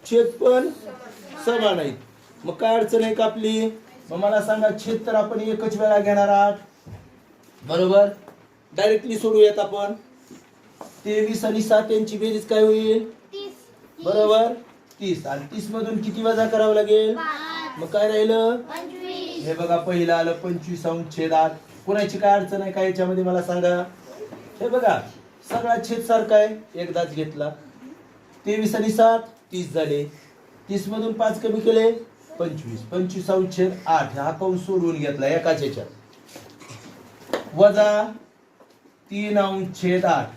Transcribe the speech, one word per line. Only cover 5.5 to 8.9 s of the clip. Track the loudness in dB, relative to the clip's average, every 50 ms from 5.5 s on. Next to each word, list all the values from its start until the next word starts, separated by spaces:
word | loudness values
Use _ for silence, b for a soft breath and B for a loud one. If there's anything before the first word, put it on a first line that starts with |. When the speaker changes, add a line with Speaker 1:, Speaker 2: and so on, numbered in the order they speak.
| -4 -4 -4 -6 -2
Speaker 1:
वेळा | 0 2 2 4 4
घेणार | 4 2 2 2 4 4
आहात, | 4 4 4 2 0 -4 -12 -20 _ _ _ -20 -20 -20 -20 -20 -20 _ _ _ _ _ _ _ _ -18
बरोबर? | -8 -4 0 0 2 6 6 6 6 6 2 -10 -18 -20 -20 _ -20 _ _ _ _ _
डायरेक्टली | -4 0 2 2